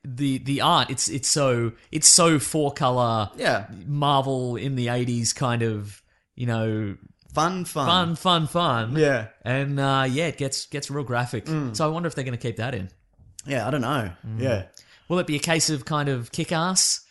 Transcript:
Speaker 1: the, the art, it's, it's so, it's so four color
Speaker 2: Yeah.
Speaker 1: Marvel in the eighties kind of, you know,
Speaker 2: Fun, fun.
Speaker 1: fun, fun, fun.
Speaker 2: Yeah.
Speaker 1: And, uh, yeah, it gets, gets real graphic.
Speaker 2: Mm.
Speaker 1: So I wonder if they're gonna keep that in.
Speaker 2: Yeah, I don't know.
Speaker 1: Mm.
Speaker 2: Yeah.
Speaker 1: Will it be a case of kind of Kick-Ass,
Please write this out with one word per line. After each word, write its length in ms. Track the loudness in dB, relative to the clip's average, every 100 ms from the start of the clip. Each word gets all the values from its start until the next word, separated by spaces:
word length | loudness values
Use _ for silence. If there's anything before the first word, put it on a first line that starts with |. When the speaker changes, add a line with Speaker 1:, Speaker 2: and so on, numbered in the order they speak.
Speaker 1:
the, 360 | -12 -4 -2 -2
the 220 | -2 0
art, 280 | 4 4 2
it's, 180 | -2 -4
it's 200 | -2 0
so, 460 | 2 2 2 0 -4 _
it's 160 | 2 6
so 320 | 8 8 4
four 340 | 2 0 -2
color 560 | 0 2 4 2 2 -2 -2
Speaker 2:
Yeah. 300 | 0 0 -2 -12 -6
Speaker 1:
Marvel 680 | 0 2 4 2 -2 -2 -2
in 200 | -2 -2
the 120 | 0
eighties 460 | 0 0 0 -2
kind 280 | 0 0 0
of, 400 | 0 -2 -6 -14 _ _ _ -6
you 120 | -2
know, 480 | 0 0 -2 -4 -8 -14 _ _
Speaker 2:
Fun, 320 | 0 0 0
fun. 220 | -6 -2 2
Speaker 1:
fun, 300 | 2 2 0
fun, 320 | 2 2 2
fun. 480 | 0 2 0 0 2
Speaker 2:
Yeah. 300 | 2 2 -2 -8
Speaker 1:
And, 360 | -4 -2 -2 0
uh, 280 | 2 2 2
yeah, 160 | 0 -2
it 100 | -2
gets, 280 | -4 -4 -6
gets 240 | -8 -6
real 140 | -6
graphic. 420 | -2 -2 -2 -4 -4
Speaker 2:
Mm. 300 | -2 -2 0
Speaker 1:
So 80 | 0
I 20 |
wonder 180 | 0 -4
if 80 | -4
they're 80 | -6
gonna 120 | -4
keep 180 | -6 -4
that 160 | -4
in. 160 | -6 -8 -14 _ _ -20 -16 -6
Speaker 2:
Yeah, 220 | -4 -2
I 40 |
don't 100 | -2
know. 300 | 0 -2 -4 -8 -8
Speaker 1:
Mm. 140 | -4
Speaker 2:
Yeah. 220 | 0 -2 -4 -14 -20 -18 -2
Speaker 1:
Will 120 | -2
it 80 | 0
be 80 | -2
a 40 |
case 300 | 2 2 2
of 160 | -2 -2
kind 240 | -2 0
of 220 | -2 -4
Kick-Ass, 720 | -6 -2 0 0 2 0 -2 -8